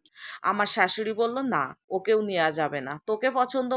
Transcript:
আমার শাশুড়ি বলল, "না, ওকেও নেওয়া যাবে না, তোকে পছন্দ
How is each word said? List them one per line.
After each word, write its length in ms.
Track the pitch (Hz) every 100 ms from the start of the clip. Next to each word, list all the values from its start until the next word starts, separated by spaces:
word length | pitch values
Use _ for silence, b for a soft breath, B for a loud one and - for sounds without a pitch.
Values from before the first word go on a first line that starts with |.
| - B B B
আমার 240 | - 202 202
শাশুড়ি 460 | 220 185 214 214
বলল, 240 | 214 233 247
"না, 200 | 262 165 135 - -
ওকেও 300 | 185 196 220
নেওয়া 280 | 208 180 160
যাবে 300 | 156 147 143
না, 120 | 131 151 -
তোকে 220 | 214 254
পছন্দ 420 | 254 247 269 254